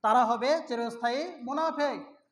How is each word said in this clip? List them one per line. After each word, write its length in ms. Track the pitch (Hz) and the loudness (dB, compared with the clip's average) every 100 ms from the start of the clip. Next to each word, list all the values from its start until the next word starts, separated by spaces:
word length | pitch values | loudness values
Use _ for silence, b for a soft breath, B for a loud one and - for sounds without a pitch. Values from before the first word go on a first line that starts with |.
তারা 220 | 214 240 | 4 4
হবে 360 | 226 233 254 320 320 | 4 2 2 0 0
চিরস্থায়ী 640 | 233 233 233 240 247 339 320 | -4 -4 -2 -2 -2 -4 -8
মুনাফেক। 720 | 240 285 320 - 285 147 95 - _ | -6 -2 -2 0 -2 -2 -10 -20 _